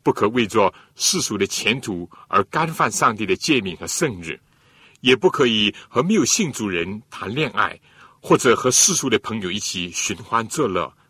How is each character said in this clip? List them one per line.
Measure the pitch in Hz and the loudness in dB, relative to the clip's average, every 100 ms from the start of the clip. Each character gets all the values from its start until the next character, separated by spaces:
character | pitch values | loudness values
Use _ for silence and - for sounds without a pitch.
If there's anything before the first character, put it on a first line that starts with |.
不 | - | -2
可 | - 107 | 2 2
为 | 123 104 | 2 0
着 | 110 92 - _ - | 2 2 0 _ -4
世 | - 175 | -2 0
俗 | - 104 | -2 -2
的 | 98 | -2
前 | - 104 127 | -2 -2 -2
途 | 117 87 87 - - | -4 -8 -8 -14 -2
而 | 98 - | 0 0
干 | 160 160 | -2 -2
犯 | 156 135 | 0 -2
上 | - 131 107 | 2 0 0
帝 | 98 | -2
的 | 95 | -2
诫 | - 135 | 0 0
命 | 95 82 | -2 -8
和 | 85 | -8
圣 | - 156 90 | -4 -4 -4
日； | 80 - _ _ _ _ - _ | -10 -14 _ _ _ _ -20 _
也 | 127 127 | 2 4
不 | 185 | 4
可 | - 127 | 4 2
以 | 110 104 - - | 2 0 -2 -4
和 | 117 | 0
没 | 170 | 2
有 | 214 | 2
信 | 120 - 170 | 2 0 -2
主 | 120 104 | -4 -4
人 | 85 85 107 - | -2 -4 -8 -14
谈 | - 98 | -12 -8
恋 | 131 139 | -4 -4
爱， | 107 95 - _ _ - _ | -2 -4 -4 _ _ -20 _
或 | - 156 | 2 4
者 | 131 107 | 4 4
和 | 127 | 4
世 | - - | 4 4
俗 | - 135 | 2 0
的 | 107 | 0
朋 | - 110 | -2 -6
友 | 92 | -4
一 | 104 | -6
起 | - 95 87 | -6 -6 -6
寻 | - - 92 | -6 -6 -6
欢 | 113 117 110 | -4 -4 -2
作 | - 120 | -2 -2
乐 | 90 67 _ | -2 -4 _